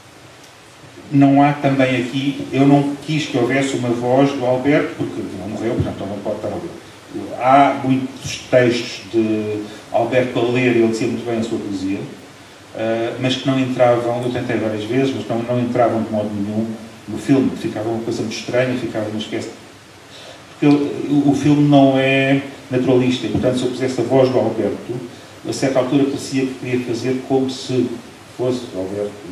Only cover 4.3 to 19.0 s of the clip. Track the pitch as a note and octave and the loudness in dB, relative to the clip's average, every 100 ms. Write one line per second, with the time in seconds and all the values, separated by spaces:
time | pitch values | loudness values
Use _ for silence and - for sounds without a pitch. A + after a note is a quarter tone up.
4.3 | C#3 B2 B2+ C#3 D3+ - - - - G2 | 2 0 2 2 2 0 -4 -6 -6 -10
5.3 | G2 G2 A2 A2+ C3+ - - G2 G2+ G#2+ | -10 -8 -6 -2 -2 -4 -4 -8 -8 -6
6.3 | - A2 F3 E3+ - - - - - - | -6 -6 -8 -10 -14 -20 -20 -12 -10 -8
7.3 | - B2 C#3 C#3 - C3 C3 - - - | -2 6 6 6 2 0 0 -2 -8 -10
8.3 | - - B2+ B2 A#2 - - G2 A2+ G#2+ | -10 2 4 4 2 -4 -10 -4 0 0
9.3 | G#2+ G#2+ G#2 - - - G#2+ A#2 B2+ B2 | 0 -2 -6 -8 -14 -2 0 2 2 2
10.3 | B2+ A#2+ B2 B2 A#2 A2+ A2 A#2 A2+ A#2+ | 0 0 2 4 4 2 2 -2 -4 -4
11.3 | A2+ A2 A2 G#2 G2 F#2+ G2+ - - - | -4 -2 -4 -4 -4 -4 -4 -8 -14 -20
12.3 | - - - - - A2+ A2+ A#2 B2 B2+ | -20 -20 -20 -14 -6 -2 -2 -2 -2 -2
13.3 | - C#3+ C3 B2+ B2+ A#2+ A#2+ - B2 B2 | -2 0 0 0 4 4 4 0 -2 -2
14.3 | B2+ B2 A2 A2 A2 G#2+ B2+ C#3 A2+ - | -4 -2 -2 -2 -4 -2 0 0 -2 -4
15.3 | A#2 A#2 B2 A#2+ B2 A2+ A2 G#2+ G#2+ G#2 | -4 -2 -2 0 2 2 0 -2 -2 -4
16.3 | G2+ G2+ A2 A#2 - - - - A2 - | -4 -4 -4 -4 -6 -14 -18 -12 -4 2
17.3 | C3+ - - A2+ A2 A2 A2+ A2+ - G#2+ | 2 2 -2 -6 -4 -4 -4 -4 -4 -4
18.3 | - - A#2+ B2+ A#2 A2+ A2+ | -6 -2 0 0 -2 -4 -6